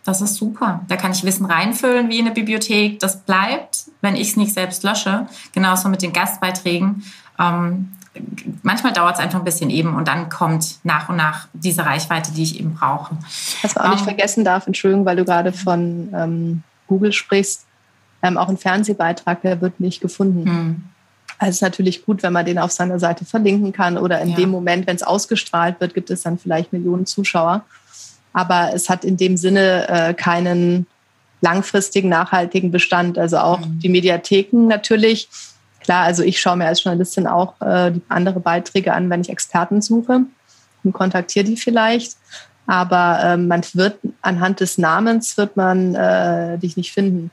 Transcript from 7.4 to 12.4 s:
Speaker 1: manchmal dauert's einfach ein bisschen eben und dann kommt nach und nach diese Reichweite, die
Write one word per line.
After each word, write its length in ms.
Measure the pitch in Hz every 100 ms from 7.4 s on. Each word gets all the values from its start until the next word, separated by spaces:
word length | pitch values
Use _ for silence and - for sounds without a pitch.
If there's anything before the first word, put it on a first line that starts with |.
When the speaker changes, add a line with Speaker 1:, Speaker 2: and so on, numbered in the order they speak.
| 175 175 175 185 190 - - - - - - -
Speaker 1:
manchmal 320 | - 226 247
dauert's 260 | 185 175 185
einfach 200 | 165 180
ein 60 | 175
bisschen 240 | 165 160
eben 260 | 160 165 156
und 120 | 156
dann 220 | 170 165
kommt 480 | - 165 160 - -
nach 260 | 165 151 -
und 60 | 175
nach 320 | 156 151 -
diese 320 | 160 180 165 151
Reichweite, 460 | 143 - 165 151
die 100 | 156